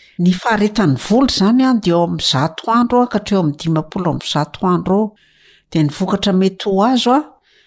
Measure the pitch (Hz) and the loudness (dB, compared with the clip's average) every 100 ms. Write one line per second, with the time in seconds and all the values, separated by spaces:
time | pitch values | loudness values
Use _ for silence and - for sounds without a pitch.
0 | _ - 175 185 247 208 208 214 170 131 | _ -2 0 0 0 0 0 2 0 0
1 | - 233 269 - 196 247 262 233 180 170 | 0 2 2 2 2 4 2 2 2 2
2 | 170 165 - 131 160 - - 233 240 247 | 0 -2 -2 -2 -2 -4 -2 0 2 2
3 | 247 220 - 196 151 143 165 156 156 202 | 0 -2 -2 0 0 -2 -2 -2 -2 -4
4 | 175 135 - 151 151 - 190 170 180 196 | -4 -4 -4 -4 -4 -2 -2 0 0 0
5 | 214 - _ _ _ _ _ 160 147 - | -2 -6 _ _ _ _ _ -2 0 -2
6 | 185 196 202 185 190 185 208 190 226 254 | -4 -2 0 0 0 -2 -2 0 2 2
7 | 240 269 302 _ _ _ | 2 0 -2 _ _ _